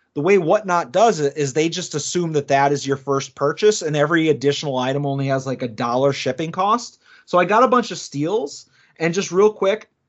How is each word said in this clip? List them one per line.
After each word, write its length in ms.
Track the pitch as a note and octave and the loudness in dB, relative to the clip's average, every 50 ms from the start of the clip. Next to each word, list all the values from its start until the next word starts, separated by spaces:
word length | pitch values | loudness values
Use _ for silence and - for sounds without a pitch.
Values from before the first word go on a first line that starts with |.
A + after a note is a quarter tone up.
| _ _ - | _ _ -8
the 80 | D3 | -2
way 160 | C#3+ F#3 G3+ | 2 4 4
Whatnot 560 | F#3+ D#3+ D#3 G3+ G#3+ G#3+ F#3+ F3 E3+ D#3+ B2 B2 | 4 4 2 0 0 0 0 0 0 0 0 2
does 260 | F#3 A3+ A#3 G3 D3+ | 4 4 4 4 2
it 160 | D3 C#3 - | -2 -2 -2
is 160 | D#3 C#3+ C3+ | -2 -4 -2
they 160 | A#2+ D#3 D#3+ | 0 0 0
just 280 | E3 D#3 F#3 E3+ - - | 0 -2 -6 -8 -8 -8
assume 360 | C#3+ - - - F3+ F3 E3 | -8 -6 -4 -4 -4 -2 -2
that 160 | D#3 D3 C#3+ | -2 -2 0
that 240 | - C#3 C#3 C#3 C#3+ | 2 2 2 2 2
is 160 | D3 C#3 - | 0 -2 -2
your 100 | C3+ C3+ | -4 -4
first 380 | C3+ - C#3 C#3 C3+ C3+ - _ | -4 -2 -2 -2 -2 -4 -6 _
purchase, 460 | - C#3 C#3+ D#3 - G#3+ G#3+ G#3 - | -2 -2 -2 0 2 2 2 2 2
and 160 | F3+ D3+ D3+ | -2 -2 0
every 320 | D3 D3 D3+ E3+ E3 D#3+ D#3+ | 0 2 2 2 2 2 2
additional 480 | C#3+ A#2+ C3 C#3+ C#3 - D#3 D3 C3 | 2 2 2 0 0 -2 -4 -4 -4
item 280 | B2+ B2 C3 C#3 C#3+ C#3+ | -2 -2 -2 -2 -2 -2
only 220 | C#3+ C#3 C#3 C#3 | -4 -4 -2 -2
has, 180 | C#3 C3+ C3+ C3+ | -2 -2 -2 -2
like, 180 | C3+ B2+ - - | -4 -6 -6 -6
a 40 | |
dollar 460 | A#2+ G#2+ G#2 B2 A#2+ A#2+ B2+ C#3 C#3+ C3+ | -8 -6 -4 -4 -2 0 2 2 2 0
shipping 400 | - - C3 B2+ - D#3+ D#3+ - | 0 -4 -4 -4 -4 -6 -6 -4
cost. 480 | F#3 F#3+ G#3 A3+ A#3+ - - - _ _ _ _ _ _ | -2 0 0 0 0 -2 -6 -18 _ _ _ _ _ _
So 140 | - - - | 0 2 2
I 40 | F3+ | 2
got 200 | F3+ G#3 A3+ B3+ | 4 4 4 4
a 40 | |
bunch 240 | A3 B3 A#3+ G#3 - | 4 4 2 0 -2
of 60 | F#3 | -8
steals, 720 | D3+ - - - C#3 D3 E3+ G#3 A#3 - - - - - _ _ _ _ _ _ - | -12 -12 -10 -6 -4 -4 -2 -2 -2 -4 -6 -10 -14 -20 _ _ _ _ _ _ -4
and 140 | E3 E3+ E3+ | -4 -2 -2
just 200 | G3 F3 D3+ E3+ | -2 -4 -2 2
real 180 | F#3+ G#3 G#3+ | 2 2 2
quick, 380 | G#3 - G3 F#3+ G3+ G#3 - _ _ _ _ | 2 0 0 0 0 -2 -6 _ _ _ _